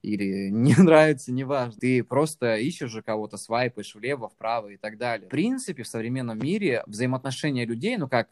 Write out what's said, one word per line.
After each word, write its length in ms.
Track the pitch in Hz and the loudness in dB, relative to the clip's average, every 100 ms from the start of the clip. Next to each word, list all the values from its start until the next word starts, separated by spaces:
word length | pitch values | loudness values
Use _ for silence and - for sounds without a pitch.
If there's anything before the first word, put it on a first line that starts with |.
или 460 | 98 104 98 95 98 | -4 -4 -2 -4 -2
<laughs> 20 | |
не 240 | 107 127 120 | 2 4 8
нравится, 560 | 180 160 156 139 - | 10 10 8 4 -2
неважно. 460 | 127 131 139 123 104 | -6 -2 -2 -4 -2
Ты 240 | 123 127 | 0 0
просто 540 | 117 131 151 - 120 110 | 2 0 0 0 0 0
ищешь 340 | 131 175 131 | -2 -4 -8
же 120 | 113 | -10
кого-то, 340 | 160 110 107 101 | -6 -6 -6 -12
свайпаешь 580 | - 117 123 113 101 107 | -4 -2 -2 -4 -14 -10
влево, 340 | 117 139 110 | -6 -6 -8
вправо 400 | _ 110 117 104 | _ -4 -4 -6
и 80 | 101 | -12
так 200 | 107 107 | -12 -6
далее. 300 | 120 113 95 | -4 -4 -6
В 40 | |
принципе, 520 | 131 208 262 254 156 | -2 0 -2 -6 -10
в 40 | 113 | -8
современном 500 | 117 113 131 123 110 | -6 -4 -4 -4 -4
мире 440 | 131 214 196 120 - | -2 -2 0 -2 -4
взаимоотношения 760 | 104 127 131 135 131 156 131 117 | -4 -2 -2 -4 -4 -2 -2 -4
людей, 320 | 117 180 247 | -4 -4 -4
ну 120 | 139 | 0
как, 200 | 123 - | 0 -2